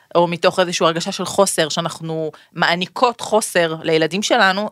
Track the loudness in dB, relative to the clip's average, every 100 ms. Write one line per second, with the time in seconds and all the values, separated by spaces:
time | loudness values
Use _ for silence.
0 | _ 0 0 2 0 2 -2 2 0 0
1 | -6 -6 -4 2 2 2 -2 -2 -6 -6
2 | -8 -6 -6 -10 _ -2 0 0 -4 0
3 | -2 -2 0 0 0 0 0 -2 0 2
4 | 2 -2 0 4 4 2 -4